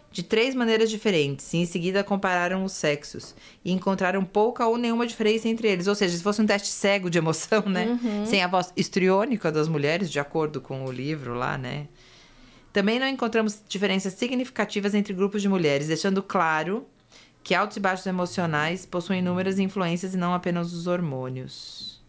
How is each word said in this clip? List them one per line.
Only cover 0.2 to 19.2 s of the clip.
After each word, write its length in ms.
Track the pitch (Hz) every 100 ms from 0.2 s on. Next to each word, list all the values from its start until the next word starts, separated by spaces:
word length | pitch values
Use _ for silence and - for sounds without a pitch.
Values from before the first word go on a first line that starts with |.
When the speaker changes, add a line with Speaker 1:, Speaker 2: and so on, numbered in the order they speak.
Speaker 1:
três 320 | 170 220 254 254
maneiras 340 | 233 220 226
diferentes. 640 | 214 220 175 139 139 -
E 40 | 165
em 80 | 175
seguida 400 | 175 175 196 196
compararam 580 | 196 196 180 175 190
os 80 | 190
sexos 640 | - 151 147 - - - - - - 175
e 80 |
encontraram 500 | 185 190 190 180 190
pouca 420 | 190 208 220 240 233
ou 120 | 233
nenhuma 280 | 240 233 233
diferença 440 | - 214 220 226
entre 180 | 226 220
eles. 200 | 185 185
Ou 60 |
seja, 220 | 208 185 170
se 80 |
fosse 180 | 190 208
um 40 | 214
teste 240 | 202 -
cego 400 | - 202 202 180
de 80 | 170
emoção, 460 | 160 160 - 220
né? 360 | 202 185 220 240
Speaker 2:
Uhum. 240 | 240 208 214
Speaker 1:
Sem 160 | 202
a 60 | 180
voz 240 | 185 180 -
histriônica 760 | 180 196 185 190 240 214 165
das 160 | 156 151
mulheres, 420 | 156 143 170 180
de 120 | 143
acordo 400 | 143 165 156 147
com 240 | - 135 131
o 60 |
livro 420 | 127 139 156 127
lá, 240 | 120 131 143
né? 280 | 123 143 147 - - - - - - - -
Também 260 | 208 196 240
não 120 | 269
encontramos 520 | 262 233 226 214 208 -
diferenças 460 | 196 196 190 190
significativas 840 | 175 247 254 254 - 254 - 202 208
entre 180 | 208
grupos 280 | 185 202 208
de 80 | 196
mulheres, 380 | 190 156 139 151
deixando 360 | 160 196 190
claro 640 | 196 190 160 156 165 214 - _ _ - - _
que 120 | - 180
altos 220 | 208 214
e 20 |
baixos 260 | 196 185 190
emocionais 800 | 185 175 - 170 151 151 180 -
possuem 340 | 180 170
inúmeras 380 | 185